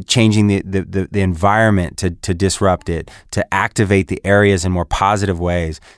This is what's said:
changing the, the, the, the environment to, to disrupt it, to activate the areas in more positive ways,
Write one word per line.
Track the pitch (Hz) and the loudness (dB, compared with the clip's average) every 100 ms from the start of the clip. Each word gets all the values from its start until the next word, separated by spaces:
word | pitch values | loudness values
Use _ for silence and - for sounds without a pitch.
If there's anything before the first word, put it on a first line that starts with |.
| - | -4
changing | 120 113 107 104 | 2 2 4 2
the, | 98 | 0
the, | 95 95 | -2 -6
the, | 90 95 92 | -4 -6 -4
the | 101 | -2
environment | 92 80 98 107 113 98 85 - | -2 0 2 2 2 2 -2 -4
to, | 92 | -6
to | 82 - | -6 -6
disrupt | 87 95 - 98 90 - | -2 -2 0 0 0 -2
it, | 82 - - - | -8 -8 -20 -10
to | - - | -6 -4
activate | 95 113 - 98 101 - | -2 -2 -2 2 2 0
the | - 95 | -4 0
areas | 101 104 95 | 4 4 2
in | 92 | 0
more | 90 85 | -2 -2
positive | - 98 104 101 85 | 0 0 0 -2 -2
ways, | 87 87 82 80 - | -2 -2 -4 -8 -16